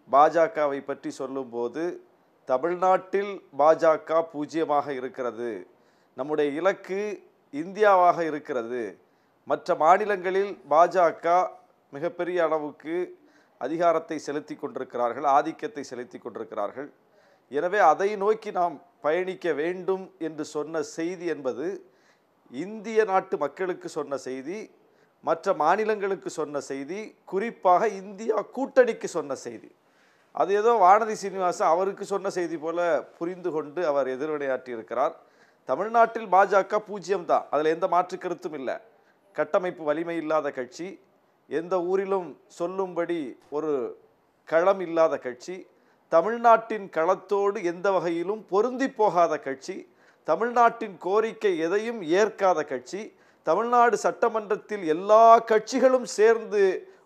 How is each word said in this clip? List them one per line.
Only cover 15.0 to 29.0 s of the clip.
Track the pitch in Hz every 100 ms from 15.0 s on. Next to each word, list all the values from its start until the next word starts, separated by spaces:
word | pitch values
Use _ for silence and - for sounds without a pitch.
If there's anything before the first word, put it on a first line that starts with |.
| 120 120
ஆதிக்கத்தை | 147 139 156 156 151 147
செலுத்தி | 127 120 123 120
கொண்டிருக்கிறார்கள், | 120 107 110 107 101 123 143 _ _ _ _ _ -
எனவே | 135 180 208
அதை | 170 151 196 208
நோக்கி | 202 220 208
நாம் | 180 175 139 _ _
பயணிக்க | 147 175 185 180 175
வேண்டும்" | 143 165 185 175 190 185 -
என்று | 160 151 151
சொன்ன | 151 147 160
செய்தி | 147 - 165 185 170
என்பது | 147 131 113 170 196 - _ _ _ _ _ _
இந்திய | 123 185 220 208 220
நாட்டு | 196 190 185 175
மக்களுக்கு | 143 - 185 165 165
சொன்ன | 160 139 131
செய்தி, | 127 131 131 214 - _ _ _ _ _
மற்ற | 139 165 196
மாநிலங்களுக்கு | 180 151 214 214 214 196 180 165
சொன்ன | 165 147 147
செய்தி, | - 135 139 196 220 _ -
குறிப்பாக | 190 233 - 185 180 220
இந்தியா | 196 196 196 226 214 180 247
கூட்டணிக்கு | 269 262 240 208